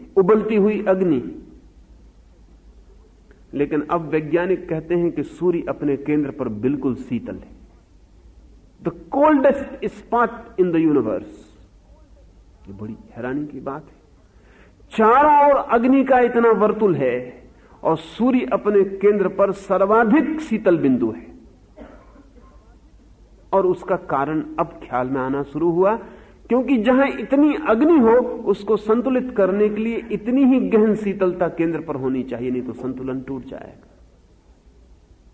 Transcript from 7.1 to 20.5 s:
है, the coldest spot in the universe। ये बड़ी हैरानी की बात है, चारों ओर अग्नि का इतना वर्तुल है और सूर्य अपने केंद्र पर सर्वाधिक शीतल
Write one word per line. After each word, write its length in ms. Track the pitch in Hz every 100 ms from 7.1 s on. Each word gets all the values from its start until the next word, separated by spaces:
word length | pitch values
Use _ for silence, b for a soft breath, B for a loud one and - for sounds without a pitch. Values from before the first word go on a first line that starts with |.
| 117 110
है, 220 | 92 - - - _ _ _ _ - - - - - _ _
the 100 | - - -
coldest 720 | 269 302 294 - - - -
spot 460 | 202 - - 233 233 - - -
in 120 | 180
the 100 | 165 160
universe। 500 | 143 110 92 - - - - - _ _ - - - - - - _ -
ये 40 |
बड़ी 240 | 98 107 110 -
हैरानी 360 | - 123 139 147
की 140 | 131
बात 240 | 139 143
है, 120 | - _ _ _ _ b b b b b -
चारों 600 | - 220 240 302 294 285
ओर 60 | 269
अग्नि 480 | - 233 247 269
का 140 | 269 254
इतना 300 | 240 240 233
वर्तुल 440 | 226 208 208 208
है 480 | 147 131 123 127 - - b b b
और 140 | - 160
सूर्य 520 | - - 247 254 -
अपने 320 | 196 208 202
केंद्र 440 | 190 196 202 208 185
पर 240 | 190 196
सर्वाधिक 880 | 185 - 190 196 220 226 285 302 -
शीतल 380 | -